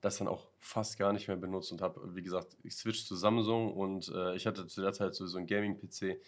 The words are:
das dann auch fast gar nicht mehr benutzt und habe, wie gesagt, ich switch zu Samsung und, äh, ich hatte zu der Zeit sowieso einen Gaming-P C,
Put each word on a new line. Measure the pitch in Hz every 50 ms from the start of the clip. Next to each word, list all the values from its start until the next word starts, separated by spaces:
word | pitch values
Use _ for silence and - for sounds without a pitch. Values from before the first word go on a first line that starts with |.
das | - 101 98 -
dann | 101 -
auch | 92 - - - _ _
fast | - - - 113 107 - - -
gar | 98 101 104
nicht | 101 - -
mehr | 95 90
benutzt | 92 92 95 95 90 -
und | 90 85
habe, | 92 92 - - - 90 87
wie | 95
gesagt, | 87 92 90 90 85 - - -
ich | - 87 -
switch | - - 113 110 - -
zu | - 101
Samsung | 87 90 107 113 117 107 110 113 113 113 107 -
und, | 95 98 95 95 95 - -
äh, | - 90 90 92 90
ich | 90 -
hatte | 110 92 98 92 80
zu | - 98
der | 95 98
Zeit | 95 - 104 92 82
sowieso | - 92 90 85 92
einen | 90 85
Gaming-P | 101 104 104 104 95 - - 87
C, | - - 98 95 90 - -